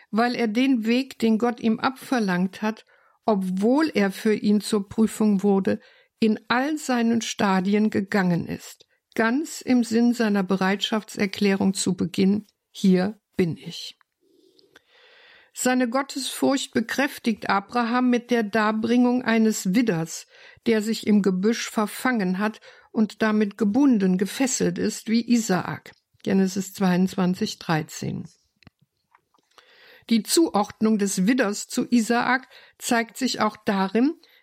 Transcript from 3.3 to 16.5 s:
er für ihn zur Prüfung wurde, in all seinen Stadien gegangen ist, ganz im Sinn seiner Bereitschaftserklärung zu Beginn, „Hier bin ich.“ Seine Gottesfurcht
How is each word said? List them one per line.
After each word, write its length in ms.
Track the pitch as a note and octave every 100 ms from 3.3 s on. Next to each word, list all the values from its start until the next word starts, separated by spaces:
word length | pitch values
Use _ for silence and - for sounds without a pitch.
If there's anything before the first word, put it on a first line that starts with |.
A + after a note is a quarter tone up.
| G3+ F#3 F#3 G#3 C4+ D#4+
er 180 | - G3
für 220 | F#3+ A3
ihn 280 | G#3 G#3 G#3
zur 280 | - G#3+ G3
Prüfung 540 | - A3 - G#3+ G3
wurde, 360 | G3+ G3 G3 G#3+ - _ _ -
in 200 | A3 G#3+ -
all 300 | A#3 C#4 D4+
seinen 440 | - B3 A#3 A#3
Stadien 680 | A3 - G3+ F#3+ F#3+ G#3 G#3+
gegangen 580 | A3 F#3+ G#3 F3+ E3+ -
ist, 380 | E2 - - _ _ _ -
ganz 460 | A3+ B3+ E4 -
im 220 | - B3+
Sinn 300 | A3+ A3+ A#3+
seiner 300 | A#3 A3 G3+
Bereitschaftserklärung 1300 | F#3 F#3+ F#3+ G3 - A3 - - G3+ - G2+ F#3+ G2
zu 220 | F#2+ - F3+
Beginn, 520 | F3+ - F#3+ G#3 - _ _
„Hier 480 | - G3 F#3 F#3+ A3 _ -
bin 200 | F3+ C#3+
ich.“ 400 | - - - - _ _ _ _ _ _ _ _ _ _ _ _ - - _ -
Seine 320 | B3 B3+ B3+
Gottesfurcht 840 | C4 C#4 C#4+ C4 - C4